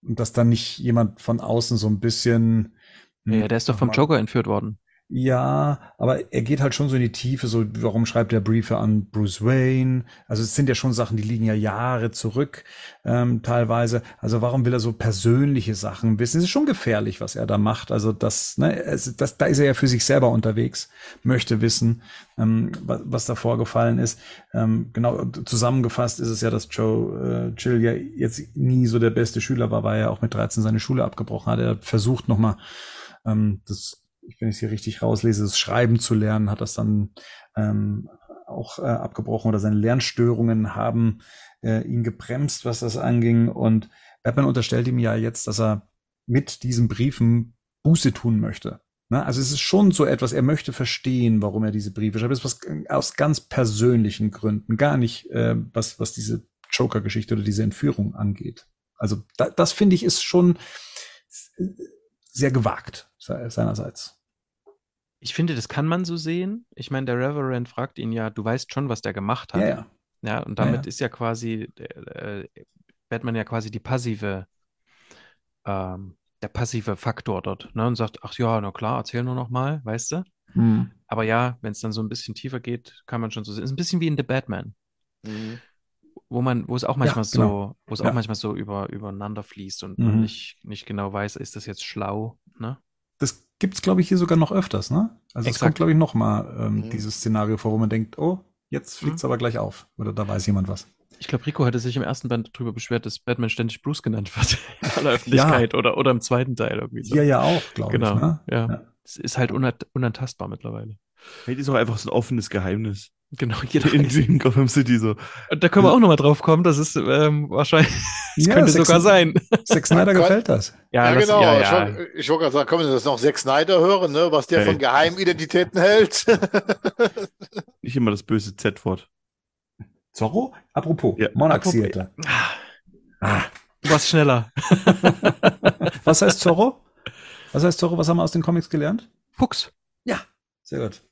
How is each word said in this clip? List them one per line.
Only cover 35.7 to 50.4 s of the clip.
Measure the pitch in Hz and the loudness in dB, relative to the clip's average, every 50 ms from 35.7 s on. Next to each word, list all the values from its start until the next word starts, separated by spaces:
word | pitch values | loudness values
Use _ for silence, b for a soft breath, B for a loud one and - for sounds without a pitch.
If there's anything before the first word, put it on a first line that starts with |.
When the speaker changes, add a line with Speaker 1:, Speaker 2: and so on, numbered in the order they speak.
| 98 117 123 117 117 113 | 0 0 2 4 2 2
Speaker 1:
zu | - - 117 | 2 2 2
lernen, | 107 104 107 107 107 107 98 | 2 2 2 0 0 0 -2
hat | 104 107 | -2 -4
das | 113 104 - | -6 -8 -4
dann, | - 110 107 107 104 101 101 B B B B B B B B _ | -2 0 0 2 0 0 -2 B B B B B B B B _
ähm, | 110 107 107 107 104 104 104 104 107 - - - _ _ _ - - - | -4 -2 0 0 0 -2 -2 -4 -6 -8 -12 -18 _ _ _ -20 -20 -18
auch, | - - - 117 - - - | -14 -12 -12 -12 -12 -12 -8
äh, | - | -4
abgebrochen | 131 117 113 - - - - 110 113 110 110 - 113 | -4 -4 -4 -4 -8 -8 -8 -6 -4 -4 -2 0 0
oder | 107 104 | 0 0
seine | 98 107 107 104 | 0 0 0 2
Lernstörungen | 104 113 120 131 117 - - - 117 120 120 - 117 117 113 110 107 104 - | 2 2 0 0 -2 -4 0 0 2 2 2 2 0 0 2 0 0 -2 -2
haben, | 107 107 117 113 117 117 113 107 B B B B B B B B B - | -4 -4 -2 0 2 0 0 0 B B B B B B B B B -4
äh, | 113 113 110 - - | -2 -2 -2 -2 -2
ihn | 131 120 113 | -4 -2 -2
gebremst, | 117 110 - - - 120 131 143 143 - - - | -4 -6 -8 -10 -8 -4 -4 -4 -4 -4 -6 -6
was | 127 117 110 | -6 -6 -4
das | 123 117 107 - | -6 -6 -6 -4
anging. | - 123 120 120 117 117 117 117 117 120 | -2 0 0 2 2 4 4 4 4 2
Und | - - 127 113 110 110 107 - b b b b b b _ | 0 0 0 2 2 2 0 -4 b b b b b b _
Batman | 117 120 139 139 | -2 0 0 0
unterstellt | 135 131 123 113 - 120 120 120 127 | 2 0 0 -2 0 -2 -2 0 0
ihm | 127 123 | 0 0
ja | 117 110 110 | 0 0 0
jetzt, | 113 110 113 113 - - - | -2 -2 -4 -4 -6 -8 -6
dass | 110 107 | -4 -2
er | 113 110 107 104 - _ _ _ _ _ _ _ _ | 0 0 0 -2 -6 _ _ _ _ _ _ _ _
mit | - 120 131 143 - - - - | -2 0 0 0 -2 -10 -8 -6
diesen | 127 123 117 120 113 | -4 0 2 2 0
Briefen | 117 98 123 143 139 - 120 117 117 120 117 - _ _ _ _ _ _ _ | 2 0 -2 -2 0 2 2 4 4 2 0 -4 _ _ _ _ _ _ _
Buße | 151 165 165 - 135 - | 4 4 4 4 2 0
tun | - - 120 113 104 | 0 -2 0 0 0
möchte. | 110 107 104 - - 110 - - _ _ _ _ _ _ | 0 -2 -6 -8 -10 -12 -12 -12 _ _ _ _ _ _
Ne? | 113 135 - | -2 -2 0
Also | - 117 131 | -2 -2 -2
es | 135 127 | -2 -2
ist | 147 139 | -2 -4
schon | - - - 190 208 190 | -2 2 4 6 6 6
so | 175 - 147 | 6 4 4
etwas, | 135 135 - 135 117 - | 2 2 0 0 -2 0
er | 123 | 2